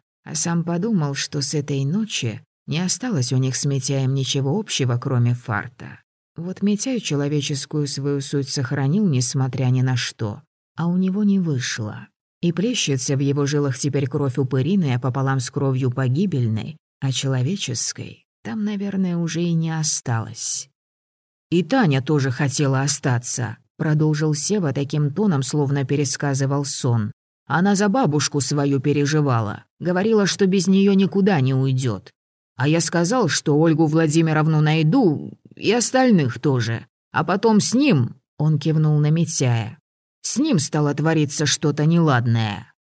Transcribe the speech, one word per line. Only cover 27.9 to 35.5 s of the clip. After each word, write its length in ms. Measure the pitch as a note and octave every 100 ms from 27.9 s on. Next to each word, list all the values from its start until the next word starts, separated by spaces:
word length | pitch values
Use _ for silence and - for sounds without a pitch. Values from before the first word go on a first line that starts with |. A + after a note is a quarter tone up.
| F3 D#3+ D3 C#3+ D3
свою 380 | C3+ D3 C#3+ C#3
переживала, 880 | C#3+ D3 C#3+ D3+ C#3+ A#2 G#2 - _ -
говорила, 480 | D#3 F3+ G#3+ G#3+ G3
что 180 | - G3
без 220 | G3 F#3
нее 260 | F#3+ G3
никуда 480 | G3 G3 G3 G3 E3
не 140 | C3 C3
уйдет. 560 | C3+ C3 C3 G2 - _ _ _ _ -
А 120 | C#3
я 140 | E3
сказал, 480 | E3 E3+ F3 B3+ G#3
что 280 | - - D3
Ольгу 300 | E3 D3+ D#3+
Владимировну 760 | D#3+ E3 D#3 D#3+ D#3 D#3 D#3
найду, 800 | D3+ D#3+ D#3 C4 G3+ C#3+ D2 - -